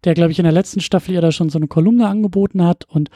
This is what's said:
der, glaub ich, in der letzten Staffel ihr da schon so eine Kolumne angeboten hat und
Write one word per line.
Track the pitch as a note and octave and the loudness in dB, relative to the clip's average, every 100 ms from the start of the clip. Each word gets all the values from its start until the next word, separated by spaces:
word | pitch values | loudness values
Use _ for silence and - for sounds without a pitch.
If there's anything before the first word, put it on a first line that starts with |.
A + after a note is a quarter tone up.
der, | - | -2
glaub | E3 E3 | 2 2
ich, | E3 | 2
in | |
der | E3+ | 2
letzten | D#3+ G3 - | 2 0 -6
Staffel | - F#3 - | -2 -2 -2
ihr | F3+ | 0
da | E3 | 0
schon | D#3 D#3+ | 0 -2
so | D#3 | -2
eine | D3+ | -2
Kolumne | - F3 A#3+ A3 | 0 2 2 0
angeboten | G3+ G#3 G3 G3 F#3+ | 0 -2 -2 -2 0
hat | F3 F3 | 0 0
und | - D#3 D3 | -4 -4 -4